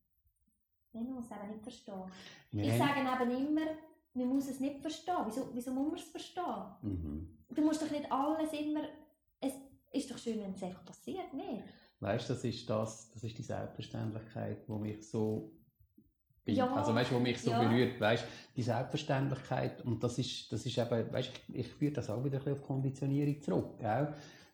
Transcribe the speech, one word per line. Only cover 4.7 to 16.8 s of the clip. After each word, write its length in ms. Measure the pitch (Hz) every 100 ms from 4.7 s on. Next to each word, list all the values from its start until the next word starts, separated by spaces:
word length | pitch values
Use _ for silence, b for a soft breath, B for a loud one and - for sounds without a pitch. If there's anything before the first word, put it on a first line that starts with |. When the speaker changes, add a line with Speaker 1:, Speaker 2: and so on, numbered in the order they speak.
| 285
Speaker 1:
verstehen. 340 | 320 311 - 349 214
Wieso, 240 | 240 -
wieso 180 | 240 247
muss 160 | 254 302
man 40 | 349
es 60 |
verstehen? 600 | - 330 - 370 339 208 185 -
Speaker 2:
Mhm. 560 | 107 87 78 76 85 - -
Speaker 1:
Du 120 | 269
musst 200 | 302 302
doch 80 | 302
nicht 200 | 294 -
alles 420 | 262 294 311 302
immer, 260 | 294 302 302 285 - - _ _ _
es 120 | 277 - - - _
ist 180 | 277 -
doch 60 | -
schön, 220 | 233 214
wenn 140 | 196
es 80 | 185
einfach 220 | 180 - -
passiert, 460 | - - 381 -
nicht? 280 | 269 392 208 B B B _
Speaker 2:
Weißt, 300 | 101 117 -
das 120 | 117
ist 260 | 117 - -
das, 400 | 110 113 - -
das 120 | 110
ist 120 | 113 -
die 60 |
Selbstverständlichkeit, 1200 | 113 98 104 - - 117 110 107 110 113 107 107 -
die 60 |
mich 340 | 107 107 104 -
so 420 | 113 107 110 - - - _ - _ _ _ _ _
be-, 80 | -
Speaker 1:
Ja. 200 | 220 254
Speaker 2:
also 200 | 269